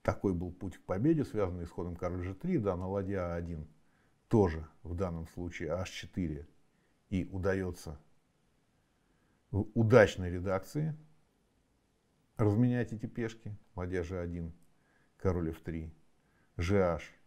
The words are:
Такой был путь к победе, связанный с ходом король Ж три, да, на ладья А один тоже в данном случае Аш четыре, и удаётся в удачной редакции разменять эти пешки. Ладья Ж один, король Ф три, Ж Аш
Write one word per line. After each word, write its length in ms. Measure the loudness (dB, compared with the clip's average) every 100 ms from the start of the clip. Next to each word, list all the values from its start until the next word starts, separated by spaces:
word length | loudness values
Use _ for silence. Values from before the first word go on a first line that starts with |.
Такой 320 | 0 0 0
был 200 | -2 -4
путь 260 | -8 -10 -12
к 40 |
победе, 400 | -6 -2 2 0
связанный 440 | 0 -2 -2 -4 -10
с 40 |
ходом 260 | -8 -8 -6
король 280 | -6 -4
Ж 100 | -6
три, 220 | -6 -2 0
да, 200 | 0 -2
на 100 | -4
ладья 460 | -4 -2 -4 -2
А 20 | -4
один 320 | -6 -8 -10 -16 _ _ _ _ _
тоже 380 | 4 6 2 -8 -14
в 120 | -10
данном 340 | -4 -4 -4 -8
случае 440 | -8 -10 -6 -4
Аш 180 | -4 -4
четыре, 580 | -8 -8 -4 -4 -4 -10 _ _ _ _ _ _
и 180 | -4 -4
удаётся 680 | -2 0 0 -2 -6 -12 -14 -16 _ _ _ _ _ _ _ _ _ _ _ _ _ _
в 180 | -2 0
удачной 560 | 2 8 10 10 6 -4
редакции 680 | -4 -2 -2 -2 -4 -4 -6 -14 _ _ _ _ _ _ _ _ _ _ _ _ _
разменять 560 | 4 6 4 2 -2
эти 140 | -4 -8
пешки. 500 | -4 -6 -6 -14 -14 -12 -8
Ладья 260 | -4 -2
Ж 180 | -2 -4
один, 320 | -4 -6 -8 -12 -20 _ _ _ _ _
король 320 | 0 0 -2
Ф 100 | -4
три, 320 | -8 -8 -8 -14 -20 _ _ _ _ -4
Ж 380 | 2 6 6
Аш 180 | 2 -4 -20